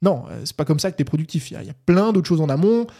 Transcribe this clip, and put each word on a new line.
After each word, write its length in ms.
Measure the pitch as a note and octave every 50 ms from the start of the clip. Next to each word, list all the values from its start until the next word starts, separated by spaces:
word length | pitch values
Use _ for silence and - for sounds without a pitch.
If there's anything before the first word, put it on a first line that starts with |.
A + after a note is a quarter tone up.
Non, 220 | E3+ G3 F3 B2+ - -
euh, 100 | - A2+ -
c'est 120 | - -
pas 80 | - D3
comme 140 | - D3+ D3
ça 120 | - F#3+
que 60 | -
t'es 80 | - C#3+
productif. 460 | - - D#3 D#3+ - - D#3 - -
Il 40 | -
y 20 | A2+
a, 40 |
il 40 | A2+
y 40 | A#2
a 40 | C3 _ -
plein 280 | - E3+ F#3 G#3 A3+
d'autres 140 | G#3+ F#3+ D#3
choses 140 | - F3 D#3+
en 80 | D#3 D3
amont. 380 | C3+ D3 F3+ G#3 A#3 A#3 A#3+ A#3 -